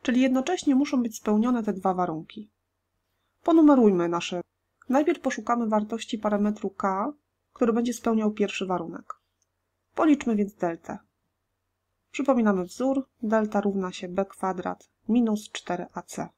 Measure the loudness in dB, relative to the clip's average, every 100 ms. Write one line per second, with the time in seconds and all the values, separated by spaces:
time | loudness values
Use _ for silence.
0 | 0 2 2 2 0 -2 2 2 2 0
1 | -2 -4 0 2 2 0 -2 -2 -2 0
2 | -2 -4 -10 -18 -18 _ _ _ _ _
3 | _ _ _ _ 4 6 8 8 6 4
4 | 0 -2 -4 -8 -8 _ _ _ -2 0
5 | 2 0 -4 -6 -4 -2 0 0 -2 -8
6 | -6 -4 -2 0 0 -2 -8 _ -4 -2
7 | -4 -8 _ _ _ -2 0 2 -2 -4
8 | -2 0 0 0 -4 -2 -4 -4 -6 -12
9 | -16 -20 _ _ _ _ _ _ _ 0
10 | 4 4 2 0 -2 -2 -4 -4 -12 -14
11 | _ _ _ _ _ _ _ _ _ _
12 | _ -6 0 2 2 2 -2 -4 -2 -2
13 | -4 _ -2 0 0 0 0 -2 -6 -8
14 | -8 -6 -6 -4 -6 -4 -8 -10 _ _
15 | 0 2 2 0 -4 -16 -8 -8 -8 -12
16 | -12 -12 -12